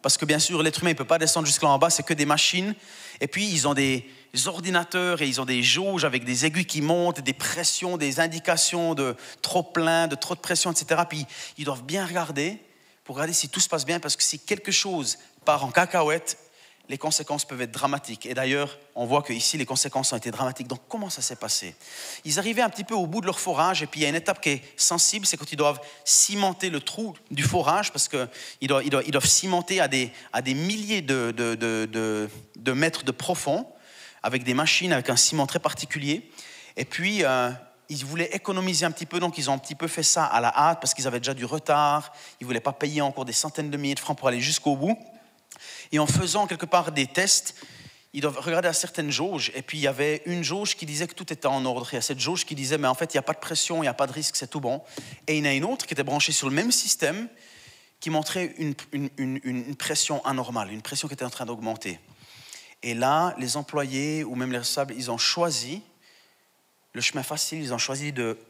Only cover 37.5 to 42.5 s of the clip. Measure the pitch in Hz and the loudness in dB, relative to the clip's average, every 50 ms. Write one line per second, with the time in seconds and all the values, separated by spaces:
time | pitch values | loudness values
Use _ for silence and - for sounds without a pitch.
37.5 | 131 127 - - _ _ _ - 151 139 135 135 156 170 170 - - 196 - - | -2 -6 -14 -20 _ _ _ -10 -8 -8 -8 -6 -2 -2 -2 -2 -2 -4 -4 -4
38.5 | 190 185 185 190 175 151 180 165 160 - 170 - 170 180 180 170 165 - 139 139 | -2 -2 0 0 2 2 0 0 -2 -4 -10 -4 -2 0 0 0 -2 -2 0 0
39.5 | 135 131 - - 151 - 170 160 - 170 151 - - 175 156 - - 117 120 117 | 0 -2 -2 -10 -8 -6 -6 -4 -2 0 2 2 4 4 2 4 4 4 4 4
40.5 | - - 147 165 165 165 - - - - 131 131 120 123 120 135 135 120 120 120 | 4 6 6 6 4 4 0 -2 -2 0 -2 -2 -2 -2 -2 -4 -4 -4 -4 -4
41.5 | 151 156 - - 147 147 147 143 143 151 147 - - - - - - _ 127 123 | -4 -4 2 4 4 6 6 4 4 2 0 -4 -16 -18 -20 -20 -18 _ -6 -4